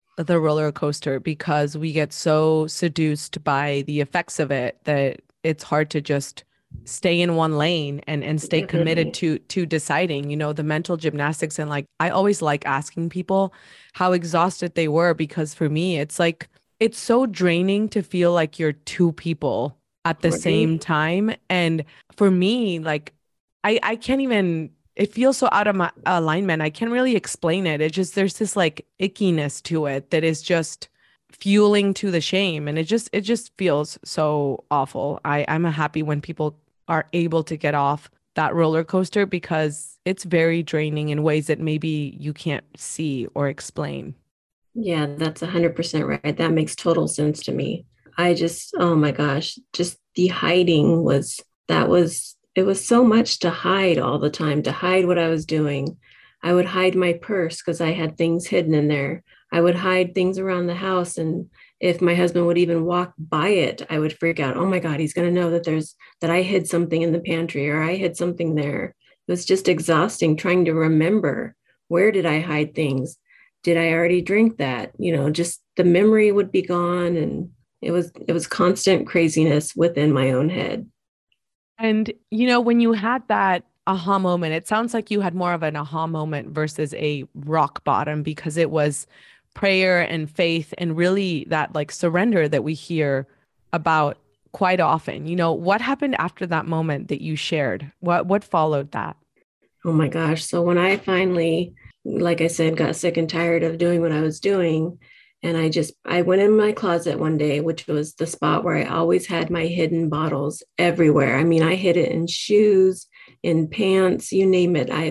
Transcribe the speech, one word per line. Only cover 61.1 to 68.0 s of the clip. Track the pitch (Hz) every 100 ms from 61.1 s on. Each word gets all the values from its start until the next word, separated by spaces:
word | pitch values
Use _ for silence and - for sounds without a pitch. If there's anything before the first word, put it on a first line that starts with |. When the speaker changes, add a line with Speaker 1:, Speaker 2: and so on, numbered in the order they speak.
| -
Speaker 2:
And | 160 180 175 _ - -
if | 180 175
my | 175
husband | 175 175 175 170
would | 175
even | 175 170
walk | 165 175 180 -
by | 156 156 175
it, | 196 131 - -
I | 156
would | 156 -
freak | 165 160
out. | 135 156
"Oh | 185
my | 185
God, | 170 147
he's | 156
gonna | 175 175
know | 180 170
that | 170
there's, | 170 156 151 - - -
that | 165
I | 175
hid | 185 196 160
something | 175 170 165
in | 165
the | 151
pantry | - 165 165 147 143
or | 151
I | 160
hid | 185